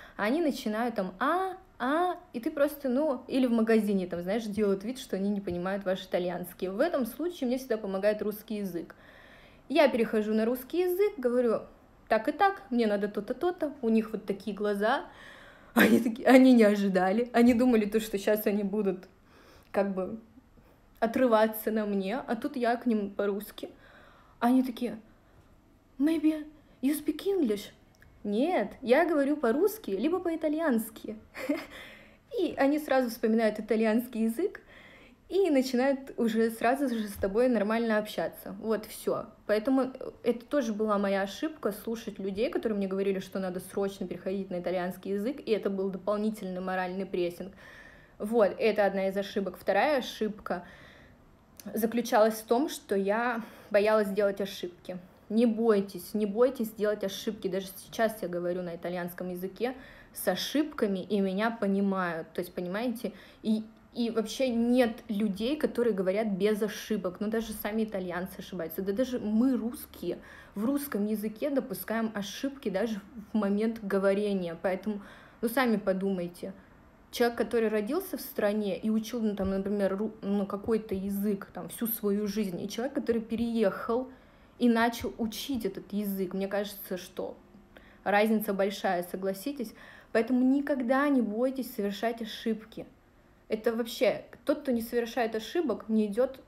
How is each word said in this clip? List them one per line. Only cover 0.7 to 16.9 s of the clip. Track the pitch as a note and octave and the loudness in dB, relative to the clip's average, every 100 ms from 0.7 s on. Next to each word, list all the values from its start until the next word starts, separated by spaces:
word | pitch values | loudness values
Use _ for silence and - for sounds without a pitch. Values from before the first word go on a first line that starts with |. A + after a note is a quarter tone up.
| G#3+ B3 A3+ | -2 -2 -2
там | F#3 - | -4 -2
«а», | C4 F4 F#4+ F#4 - - | 0 0 -2 -6 -16 -6
«а», | B3 D#4 F4+ D#4 - | -2 2 0 -2 -8
и | B3 | -8
ты | D#4 | -4
просто, | D#4 D4 D4+ C4 | 0 0 0 -2
ну, | B3 D#4 B3+ - | 0 0 -2 -2
или | C4 B3+ | 0 4
в | |
магазине, | A3+ A3 A3+ G3+ G3 F3+ | 4 4 4 4 0 0
там, | E3+ | -4
знаешь, | F3 A3+ | -2 -2
делают | A3 G#3 G#3 F#3+ | -2 0 0 0
вид, | G#3 C4 | -2 -10
что | - F#3+ | -6 -2
они | G3 | -2
не | G3+ | -2
понимают | G3 F3 F#3 G3+ G3 | -2 -4 -2 -2 -2
ваш | F#3+ | -2
итальянский. | - F3+ F3+ F3 F3+ - F#3 | -2 -2 -2 -4 -8 -6 -4
В | G3 | 0
этом | E4 D#4 A3+ | 0 0 -2
случае | - E4+ F4 B3 | -4 -6 -2 -2
мне | C4 | -2
всегда | - A3 | -2 -4
помогает | G3+ F#3+ G#3 G#3+ | -2 0 2 2
русский | G#3 G#3 - G#3 | -2 -6 -6 -6
язык. | G3 E3+ - - - - - - - - - | -4 -6 -8 -14 -20 -20 -20 -20 -20 -20 0
Я | D4 C#4+ | 4 6
перехожу | A#3+ A3 A3 G#3+ | 4 2 2 2
на | A3 | 2
русский | A3 B3+ - E4 | 2 0 -2 0
язык, | F4+ F4+ G#4 G4+ | 0 2 2 2
говорю: | B3 B3 A#3+ G3 - - - - - | 0 2 2 0 -4 -18 -20 -20 0
«Так | A3 A3 | 2 2
и | |
так, | D4 G4 G4 - | 2 2 2 -2
мне | A#3+ G#3+ | 0 2
надо | G3+ G#3 | 2 -2
то-то, | G#3 G3+ | -4 -6
то-то», | B3+ F4 F4+ D4 C#4+ | -2 -2 -2 -4 -2
у | A3+ | 2
них | A3 G#3+ | 2 2
вот | G3+ - | -4 -6
такие | G3 A3 | -6 -6
глаза, | G3 G#3 G3+ G#3+ C#4+ - - - - | -4 -2 0 2 0 -2 -14 -20 -20
<laughs> | - - - | -20 -20 -2
они | A#3 A3 A3+ | 4 6 6
такие, | A#3+ A3 - | 4 2 8
они | C4 C4 | 10 10
не | A#3+ | 10
ожидали, | G#3 G#3 G3+ | 8 6 2